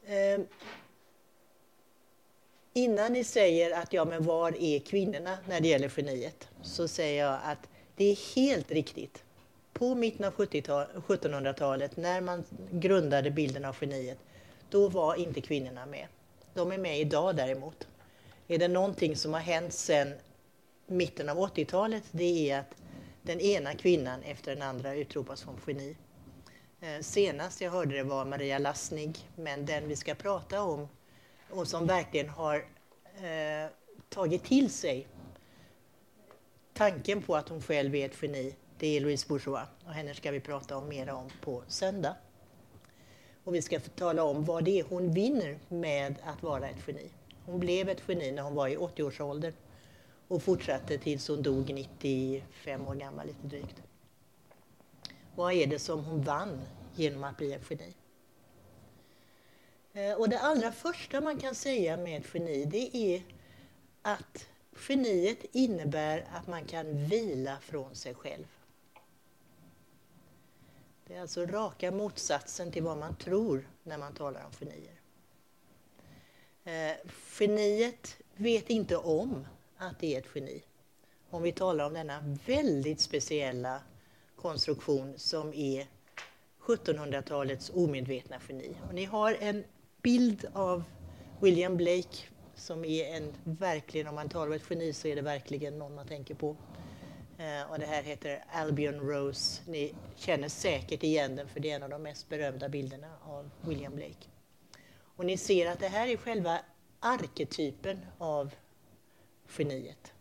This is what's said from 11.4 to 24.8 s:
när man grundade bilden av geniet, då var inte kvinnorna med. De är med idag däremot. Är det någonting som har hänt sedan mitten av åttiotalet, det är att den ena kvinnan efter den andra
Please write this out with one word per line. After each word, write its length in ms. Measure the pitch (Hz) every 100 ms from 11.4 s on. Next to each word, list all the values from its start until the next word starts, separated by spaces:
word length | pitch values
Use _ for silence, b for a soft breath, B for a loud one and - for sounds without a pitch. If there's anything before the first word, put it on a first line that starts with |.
| 135 139 143 135 143 -
när 240 | 170 185
man 220 | 180 180 170 - -
grundade 600 | 175 180 196 156 139 135
bilden 340 | 147 147 135 139
av 120 | 131
geniet, 360 | 143 139 127 135 B B B B B
då 180 | 202 202
var 280 | 185 160 160
inte 260 | 175 143
kvinnorna 440 | 135 147 131 123 131
med. 220 | 139 139 - - - -
De 180 | - 175
är 60 | 190
med 220 | 185 151
idag 360 | 151 151 180 165
däremot. 520 | 127 135 139 - - - B B B B B
Är 100 | 170
det 100 | 175
någonting 480 | 180 196 190 170 147
som 180 | 156
har 80 | 156
hänt 320 | 160 160 175
sedan 400 | - - 151 139 143 - - - - - _ -
mitten 440 | 180 170 - 147
av 100 | 151
åttiotalet, 640 | 190 170 151 180 220 220 208
det 400 | 165 175 170 147
är 80 | 139
att 160 | 139 - B B B B
den 180 | - 170
ena 340 | 196 196 139
kvinnan 500 | 147 185 165 127 127
efter 320 | 147 139 - 135
den 60 |
andra 340 | 139 127